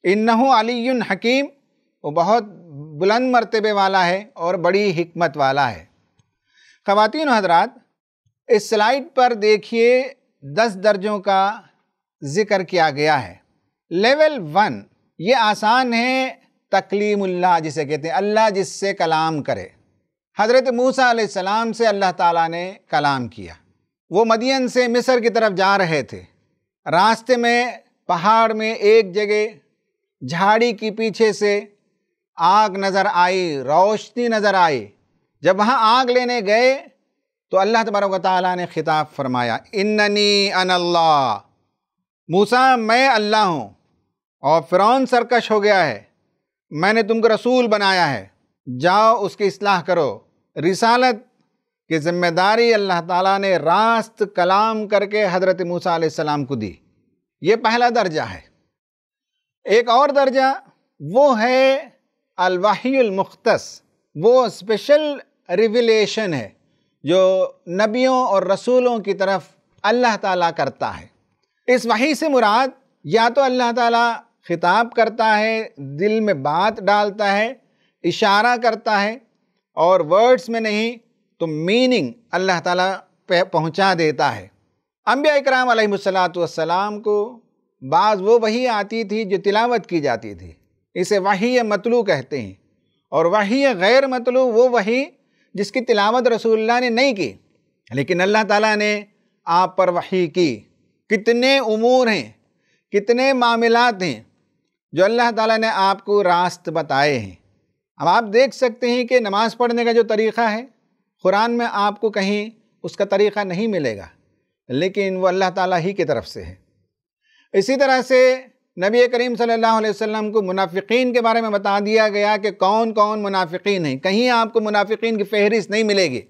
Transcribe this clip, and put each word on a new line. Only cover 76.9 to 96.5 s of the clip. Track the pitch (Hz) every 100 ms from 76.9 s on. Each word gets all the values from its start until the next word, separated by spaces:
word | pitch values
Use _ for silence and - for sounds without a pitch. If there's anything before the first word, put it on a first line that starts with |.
| 208 208 202 202
है, | 202 226 269 _ _ _ _
इशारा | 170 170 214 202 233 240
करता | 233 220 226 208
है | 202 247 _ _ _ _ _ -
और | 165 185 151
वर्ड्स | 185 240 254 254
में | 233
नहीं | 220 214 226 240 _ _ _ _
तो | 165
मीनिंग | 151 170 226 254 247 131 - _
अल्लाह | 175 190 175
ताला | 175 180 185 190 _ _ -
पे | 175 185
पहुँचा | 165 160 156 196 180
देता | 156 143 143
है। | 107 92 _ _ _ _ _ -
अंबिया | 247 302 294
इकराम | 269 262 254
अलैहिमुस्सलातु | 226 214 196 196 185 180 175
वस्सलाम | 160 - 160 180 208 208
को | 220 208 214 247 _ _ _ _
बाज़ | 131 160 208 214
वो | 196 233
वही | 220 226 254
आती | 214 202 226 208
थी | 214 208
जो | 190
तिलावत | 196 208 240 240 -
की | 175
जाती | 139 113 107 92
थी, | 87 80 _ _ _ 175
इसे | 180 208
वही | 190 196 233 254
मतलू | 220 208 240 240
कहते | 202 147 127 143
हैं। | 101 92 _ _ _ _ _
और | 139 170
वही | 208 196 262 277 196
गैर | 190 254 269
मतलू | 254 240 247 254
वो | 220 254
वही | 240 196 247 302 _ _ _ _ 185
जिसकी | 202 262
तिलावत | 240 214 202 247 240
रसूलुल्लाह | 233 233